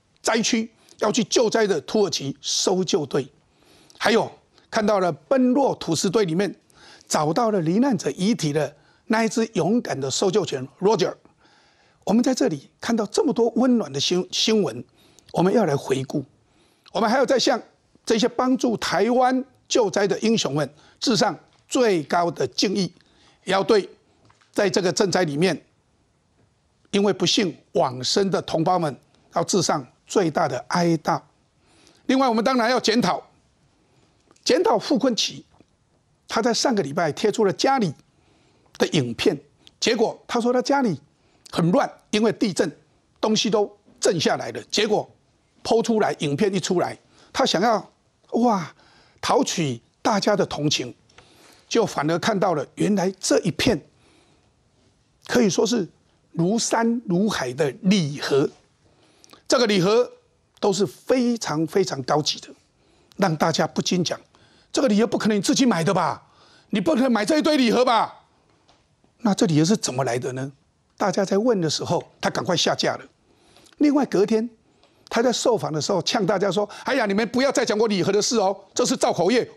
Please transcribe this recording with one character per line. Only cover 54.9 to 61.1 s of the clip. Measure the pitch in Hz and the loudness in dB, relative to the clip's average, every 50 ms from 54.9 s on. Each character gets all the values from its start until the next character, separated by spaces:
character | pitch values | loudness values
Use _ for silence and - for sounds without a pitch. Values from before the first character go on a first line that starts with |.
| _ _ _ _ _ _ - - | _ _ _ _ _ _ -8 -2
可 | - 247 | 0 2
以 | 233 190 | 2 2
说 | - - 233 185 | 2 0 0 0
是 | 233 233 175 156 - _ _ _ _ _ _ _ | 0 -2 -4 -4 -8 _ _ _ _ _ _ _
如 | - - 165 180 220 233 | -4 -2 -2 0 0 -2
山 | - - - 226 233 226 233 247 233 | -2 -2 0 0 0 0 0 -2 -2
如 | 208 170 175 208 214 | -2 0 0 0 0
海 | - - 135 123 127 | -2 -4 -6 -6 -4
的 | 143 160 139 123 - | -2 -2 -2 -2 -2
礼 | 240 185 208 196 160 139 147 139 | 0 2 2 2 2 -2 -4 -6
盒。 | - - 147 139 143 - - _ _ _ _ _ _ _ _ _ _ _ _ _ _ _ - - _ | -4 0 2 2 2 0 -2 _ _ _ _ _ _ _ _ _ _ _ _ _ _ _ -20 -16 _
这 | - 320 254 | -2 0 2
个 | 240 208 | 2 2
礼 | 208 190 | 2 2
盒 | 165 196 214 240 247 - - - _ _ _ _ _ _ _ _ | 2 4 4 2 2 0 -4 -14 _ _ _ _ _ _ _ _
都 | - 208 | -2 -2
是 | 190 175 196 | 0 0 -2
非 | - - - - - | -2 -4 -6 -2 0